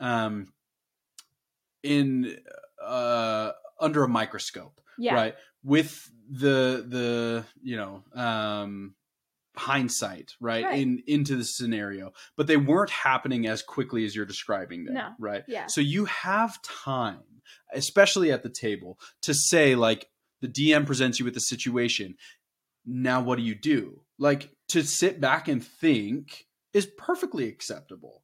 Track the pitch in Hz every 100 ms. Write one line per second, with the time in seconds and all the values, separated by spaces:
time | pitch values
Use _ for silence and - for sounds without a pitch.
0 | 127 117 110 107 95 _ _ _ _ _
1 | _ - - _ _ _ _ _ 143 143
2 | 139 131 123 - - - - - 104 123
3 | 120 117 113 110 110 - - - 156 151
4 | 131 113 110 101 - - - _ _ -
5 | 240 123 113 - - _ 135 147 156 -
6 | - - - 135 139 135 127 127 123 123
7 | 120 120 117 117 113 _ 127 113 98 98
8 | - 123 120 110 107 104 101 101 98 -
9 | _ _ _ _ _ - - 139 123 -
10 | 101 - - - 117 113 117 139 131 123
11 | - 147 143 131 113 - 120 110 101 98
12 | 95 - - - 151 156 139 170 302 -
13 | 139 131 135 123 113 110 - - 120 117
14 | 107 101 101 95 - 101 87 87 82 127
15 | 107 - 107 101 - 220 - - 147 170
16 | 202 - 180 202 226 - - - - 131
17 | 113 85 - _ _ - _ 131 127 -
18 | 202 190 170 131 120 - 113 101 90 -
19 | - _ - 143 - 170 147 123 113 110
20 | - _ _ _ 127 135 151 151 143 127
21 | 131 120 120 117 - 117 - 120 120 -
22 | 98 90 - - _ _ _ _ - 127
23 | 127 127 123 123 117 101 151 139 87 -
24 | _ - 143 143 - _ - 165 147 -
25 | 180 180 135 156 160 131 - - 160 123
26 | 101 135 143 - - _ _ 202 196 -
27 | - 359 370 160 117 - - 107 - -
28 | - -